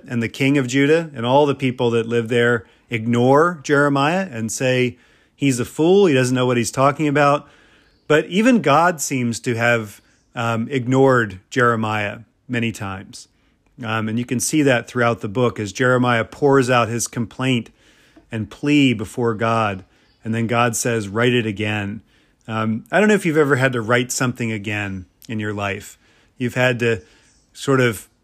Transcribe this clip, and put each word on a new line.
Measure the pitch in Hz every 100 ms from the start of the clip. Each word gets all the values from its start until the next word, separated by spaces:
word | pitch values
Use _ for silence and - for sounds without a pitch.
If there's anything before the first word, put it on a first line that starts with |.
| -
and | 120
the | 113
king | - 135 143
of | 123
Judah | 135 143 165 165
and | 131 120
all | 139 143
the | 131
people | 131 123 120
that | 117 113
lived | 120 113
there | 120 120 117 - _ -
ignore | 117 117 117 127 139 175 165
Jeremiah | 143 143 143 139 147 185 190
and | 113 110
say, | - 131 127 123 123 _ _ _ -
"He's | 139 123
a | 113
fool, | - 165 202 185
he |
doesn't | 131 127 127
know | 127
what | 120
he's | 110
talking | 131 139 139 151
about." | 143 143 147 - _ _ _ _ _ -
But | 151 165
even | 185 240 226
God | 143 147 175 160
seems | - 131 120 110
to | 127 113
have, | 120 117 104 - _ _ _
um, | 123 117 113 117
ignored | 135 120 131 135 123 107 92 _
Jeremiah | 131 120 113 110 107 101 117 - _ -
many | 120 113
times. | - 98 95 - - - _ _ _ _ -
Um, | 110 110 110
and | 117
you | 120
can | 120
see | - 156
that | 135 120 -
throughout | 123 117 113
the | 107
book | 113 120 110
as | 101
Jeremiah | - 127 127 123 117 104
pours | - 143 139 123
out | 123 113
his | 117 -
complaint | 120 110 - 131 120 - _ _ _ _ _ -
and | 110 101
plea | - 147 147 131
before | 110 104 - 117 107
God. | 113 113 107 95 - _ _ _
And | 113
then | 113 113
God | 120 120 113
says, | 123 113 101
"Write | 107 123
it | 123 110
again." | 101 107 107 101 110 - _ _ _ -
Um, | 110 110 110 -
I | 170
don't | 214
know | 202
if | 170
you've | 151
ever | 139 131
had | 135
to | 123
write | 107 123 123
something | - 127 120 117
again | 107 107 104 101 95 92 _ -
in | 110
your | 107
life. | 104 101 98 - - _ _ _ -
You've | 123 127
had | 127 120
to | 117 110 - _ _ _ _
sort | - - 131
of, | 120 104 - _